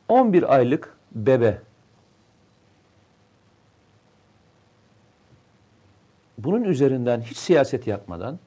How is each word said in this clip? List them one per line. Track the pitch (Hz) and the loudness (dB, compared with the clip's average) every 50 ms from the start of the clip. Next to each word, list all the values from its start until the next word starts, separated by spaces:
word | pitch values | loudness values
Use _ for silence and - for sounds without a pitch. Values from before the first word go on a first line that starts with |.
| _ - | _ 0
On | 220 254 254 226 185 | 2 2 4 4 4
bir | 175 - - 135 | 2 2 4 4
aylık | 135 123 120 139 160 - - - _ _ _ | 4 4 2 0 -4 -6 -8 -20 _ _ _
bebe. | - 117 104 131 131 123 117 110 98 - - _ _ _ _ _ _ _ _ _ _ _ _ _ _ _ _ _ _ _ _ _ _ _ _ _ _ _ _ _ _ _ _ _ _ _ _ _ _ _ _ _ _ _ _ _ _ _ _ _ _ _ _ _ _ _ _ _ _ _ _ _ _ _ _ _ _ _ _ _ _ _ _ _ _ _ _ _ _ _ _ _ _ _ _ _ _ _ _ _ _ _ _ _ _ - | -12 -6 0 2 2 2 2 2 0 -2 -8 _ _ _ _ _ _ _ _ _ _ _ _ _ _ _ _ _ _ _ _ _ _ _ _ _ _ _ _ _ _ _ _ _ _ _ _ _ _ _ _ _ _ _ _ _ _ _ _ _ _ _ _ _ _ _ _ _ _ _ _ _ _ _ _ _ _ _ _ _ _ _ _ _ _ _ _ _ _ _ _ _ _ _ _ _ _ _ _ _ _ _ _ _ _ -10
Bunun | 107 143 196 240 233 | -6 -4 -4 -2 -2
üzerinden | 190 170 127 143 135 131 127 120 120 120 117 | -2 0 2 2 2 0 0 -2 -2 -4 -4
hiç | 117 113 - - | -6 -10 -14 -8
siyaset | - - 175 151 135 - - 117 - 113 | -2 0 2 2 2 0 -2 -6 -6 -6
yapmadan | 101 95 - - 87 85 92 120 151 180 _ | -8 -8 -8 -12 -14 -12 -12 -12 -12 -14 _